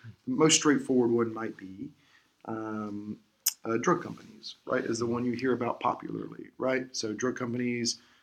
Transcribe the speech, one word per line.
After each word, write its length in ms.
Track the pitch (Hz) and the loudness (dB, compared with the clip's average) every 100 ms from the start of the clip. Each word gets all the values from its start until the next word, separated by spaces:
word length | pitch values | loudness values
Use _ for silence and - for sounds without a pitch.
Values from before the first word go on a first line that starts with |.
| 113 - - | -20 -14 -4
most 300 | 127 156 156 | 4 6 6
straightforward 560 | 156 131 131 127 117 | 6 4 4 4 6
one 200 | 117 117 | 4 2
might 240 | 110 113 - | 0 -8 -8
be, 320 | 95 95 143 _ _ _ _ _ - | -14 -12 -14 _ _ _ _ _ -8
um, 720 | 110 110 107 107 104 104 104 _ _ - - | -6 -6 -6 -6 -8 -8 -10 _ _ -4 -4
uh, 120 | 113 113 | -2 0
drug 220 | 123 170 | 2 2
companies, 540 | - - - - - - - | 0 -12 -16 -18 -18 -16 -4
right, 180 | 127 | -2
is 140 | - 113 | -2 -2
the 80 | 117 | -2
one 180 | 120 | -2
you 80 | 123 | -2
hear 200 | 120 131 | -2 0
about 260 | 120 120 - | 0 0 -2
popularly, 680 | 120 - - 110 110 - - _ | -2 -4 -6 -8 -8 -12 -18 _
right? 280 | 127 131 131 | 0 0 -2
So 220 | - 107 | -6 -6
drug 240 | 107 123 127 | -2 -2 -2
companies, 600 | 123 120 123 120 117 - _ _ | -4 -2 -2 0 -2 -4 _ _